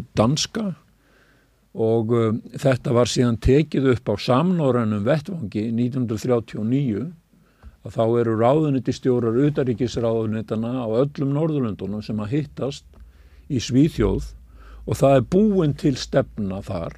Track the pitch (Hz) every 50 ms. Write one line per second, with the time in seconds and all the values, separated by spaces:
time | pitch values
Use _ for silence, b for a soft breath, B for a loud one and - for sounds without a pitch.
0 | 95 - - - 107 120 151 143 - - - 226 220 196 156 - _ _ b b
1 | b b b b b b b b b b b b b b - - 113 113 113 113
2 | 113 110 120 117 113 110 107 120 - - - 135 - 139 127 120 - 147 123 117
3 | 123 - - 143 127 120 117 110 - - 127 147 165 - - 165 135 135 123 -
4 | - - 104 101 - - 123 127 165 185 185 170 156 131 120 123 117 107 107 101
5 | 101 120 151 151 147 202 202 165 127 92 - 107 104 117 113 113 120 123 123 135
6 | 123 107 113 104 - 131 123 117 113 - - - 104 110 127 139 143 123 104 98
7 | 123 170 170 - _ _ b b b b b b b b b b b 107 - 117
8 | 113 113 117 120 117 117 113 107 117 120 139 156 156 151 135 131 120 - 127 -
9 | - 135 123 123 120 113 110 123 143 139 143 156 135 123 120 98 127 113 - 131
10 | 117 117 113 113 110 110 107 110 104 - 117 110 113 117 127 131 123 107 110 117
11 | 139 143 143 - 143 139 139 143 160 165 151 143 127 110 95 - 95 95 101 107
12 | 107 - 113 107 104 104 127 156 143 147 - - 120 131 143 - - - - -
13 | b b b b b b b b b b 147 120 - - 120 131 147 165 - -
14 | 110 98 98 - - - - - - b b b b b b b b - - -
15 | 143 135 139 135 117 - - 185 214 220 196 190 165 147 131 - - 156 127 131
16 | - - - 143 127 - - - 104 95 92 98 101 - 98 87 82 78 -